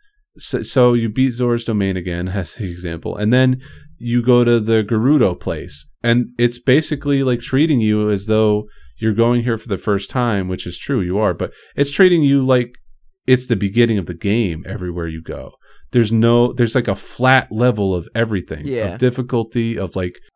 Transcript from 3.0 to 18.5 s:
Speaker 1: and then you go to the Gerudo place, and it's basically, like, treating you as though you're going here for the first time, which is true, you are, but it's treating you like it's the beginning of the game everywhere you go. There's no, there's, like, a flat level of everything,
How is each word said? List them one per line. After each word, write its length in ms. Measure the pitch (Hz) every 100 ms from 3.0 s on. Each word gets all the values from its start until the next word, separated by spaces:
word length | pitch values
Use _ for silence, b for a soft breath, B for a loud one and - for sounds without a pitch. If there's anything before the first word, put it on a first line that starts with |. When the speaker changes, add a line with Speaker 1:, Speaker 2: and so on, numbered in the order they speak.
| 98 90
Speaker 1:
and 160 | 107
then 280 | 123 131 131 B B B -
you 240 | 120 120
go 220 | 120 123
to 140 | 120 117
the 220 | 107 113
Gerudo 540 | 101 110 120 151 104 87
place, 480 | - 80 71 - - _
and 260 | 117 120 117 -
it's 200 | 120 -
basically, 640 | - 139 156 139 143 139
like, 180 | 131 120
treating 400 | - 135 160 139
you 300 | 110 107 107
as 160 | 101 107
though 380 | 107 110 104 107 b b -
you're 160 | 113
going 300 | 104 117 123
here 160 | 117 113
for 100 | -
the 80 | 98
first 320 | - 98 -
time, 400 | 131 120 104 92
which 180 | 92 -
is 120 | 85
true, 220 | - 135
you 180 | 90 95
are, 160 | 107
but 180 | 87 92 b b -
it's 140 | 143
treating 320 | - 185 175
you 200 | 147 139
like 280 | 131 127 120 - - - _ _ -
it's 200 | 127 -
the 100 | 107
beginning 420 | 101 107 117 107
of 80 | 90
the 80 |
game 480 | 85 98 110 104 78 -
everywhere 400 | 95 90 87 82
you 120 | 80
go. 280 | 80 73 64 - b b -
There's 200 | 123 110
no, 400 | 113 117 120 123
there's, 220 | - 117 131
like, 100 | 123
a 60 |
flat 540 | 98 - - 127 131 -
level 440 | 107 123 107 98
of 140 | 90 80
everything, 520 | 113 113 104 -